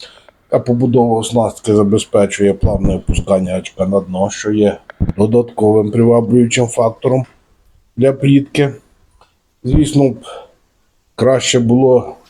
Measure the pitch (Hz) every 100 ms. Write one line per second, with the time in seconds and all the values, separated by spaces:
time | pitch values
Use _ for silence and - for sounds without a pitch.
0 | - - _ _ _ 123 120 120 127 123
1 | 117 113 110 120 110 - - 107 101 104
2 | - 107 98 - 101 98 107 98 98 92
3 | - 92 90 95 92 92 - - 92 98
4 | 92 92 101 - 107 104 101 95 - -
5 | - - 107 120 120 - 107 107 107 113
6 | 117 117 110 123 117 123 117 - 113 -
7 | 135 131 127 _ _ _ _ _ _ -
8 | 135 135 139 139 139 - 139 113 _ _
9 | _ _ _ _ _ _ 123 156 143 139
10 | 139 113 - - - _ _ _ _ _
11 | _ - 123 131 - 127 117 123 131 123
12 | - - _